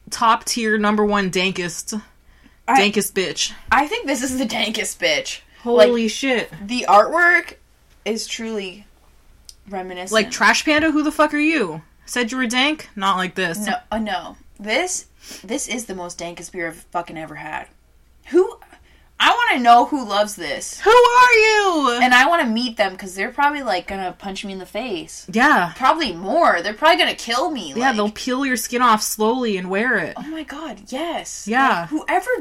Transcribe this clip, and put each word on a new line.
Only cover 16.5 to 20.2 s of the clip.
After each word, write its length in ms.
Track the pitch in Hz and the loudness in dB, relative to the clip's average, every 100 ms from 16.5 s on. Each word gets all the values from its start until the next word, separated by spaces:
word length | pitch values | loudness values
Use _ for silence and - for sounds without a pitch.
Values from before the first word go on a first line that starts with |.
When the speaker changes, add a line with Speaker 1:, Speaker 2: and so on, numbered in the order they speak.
Speaker 2:
beer 160 | 185 165 | -10 -10
I've 80 | 165 - | -10 -10
fucking 260 | 180 170 165 | -8 -8 -10
ever 180 | 156 147 | -14 -14
had. 320 | 151 156 - _ _ _ _ _ - | -12 -12 -14 _ _ _ _ _ -2
Who, 320 | 339 415 - - - _ _ _ - | 2 2 -2 -20 -20 _ _ _ 0
I 140 | 277 | 2
wanna 320 | 453 480 330 | 2 2 2
know 220 | 240 240 269 | 6 6 6
who 200 | 285 220 | 0 -2
loves 300 | 202 | 0